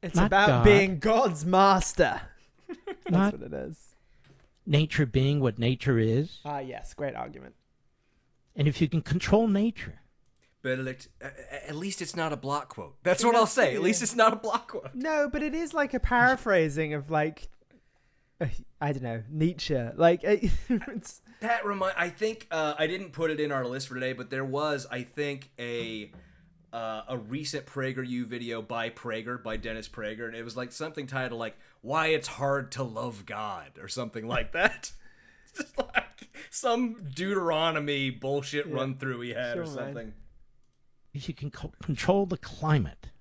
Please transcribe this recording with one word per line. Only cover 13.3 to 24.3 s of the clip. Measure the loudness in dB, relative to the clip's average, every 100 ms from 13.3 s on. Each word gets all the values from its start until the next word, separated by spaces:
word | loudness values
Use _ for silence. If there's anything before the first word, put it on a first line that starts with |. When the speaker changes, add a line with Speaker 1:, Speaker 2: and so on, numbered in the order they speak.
| 6
Speaker 3:
I'll | 6
say. | 6 4
At | 4
Speaker 1:
yeah. |
Speaker 3:
least | 2 4
it's | 2 6
not | 6
a | 6
block | -2 -4 -4
quote. | -10 -10
Speaker 1:
No, | -8 -2 0 0
but | 0
it | -2
is | -4 -4
like | 0 0
a | 2
paraphrasing | 2 6 6 4 4 4 4 0 -2
of, | -4 -2
like, | 0 0 -4 -14 -16 _ _ _ _ _ _ _ _
uh, | -2 -2 -6 _
I | -4
don't | -2
know, | -4 -6 -6
Nietzsche. | 0 0 0 -2 -2 -2 6
Like, | 6 6
it, | 2 2 4 4
<laughs> | 4
it's | -2 -2 -10 -12 -18 _ -10
Speaker 3:
That | -2 -2 0
remind, | -2 -2 0
I | -4
think, | -2 -4 -4 -6
uh, | -2 -2 0
I | -2
didn't | -2 -8
put | -2 -2
it | 0
in | -2
our | -2 -2
list | -6 -8
for | -6
today, | -4
but | -6
there | -6